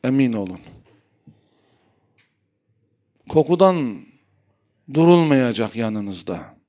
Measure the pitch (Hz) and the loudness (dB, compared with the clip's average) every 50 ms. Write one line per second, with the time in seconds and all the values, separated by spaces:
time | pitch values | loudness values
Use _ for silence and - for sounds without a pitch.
0 | - 123 131 135 135 123 113 107 98 92 92 - - - - - _ _ _ _ | -2 -2 0 0 0 0 -2 -4 -6 -8 -12 -16 -18 -20 -20 -20 _ _ _ _
1 | _ _ _ _ _ - _ _ _ _ _ _ _ _ _ _ _ _ _ _ | _ _ _ _ _ -20 _ _ _ _ _ _ _ _ _ _ _ _ _ _
2 | _ _ _ _ _ _ _ _ _ _ _ _ _ _ _ _ _ _ _ _ | _ _ _ _ _ _ _ _ _ _ _ _ _ _ _ _ _ _ _ _
3 | _ _ _ _ _ - - 156 151 135 175 175 190 190 185 165 139 120 104 - | _ _ _ _ _ 0 0 0 2 2 2 4 4 4 4 0 -4 -6 -8 -12
4 | - _ _ _ _ _ _ _ _ _ _ _ _ _ _ _ _ - 135 151 | -18 _ _ _ _ _ _ _ _ _ _ _ _ _ _ _ _ -4 0 2
5 | 165 170 175 175 165 156 143 135 131 120 110 104 113 101 104 113 117 110 107 107 | 6 6 6 6 4 2 2 2 0 -2 -2 -4 -6 -6 -4 -6 -6 -4 -6 -6
6 | 101 101 95 87 - - 92 80 - - _ _ _ | -8 -8 -10 -10 -8 -10 -10 -10 -12 -18 _ _ _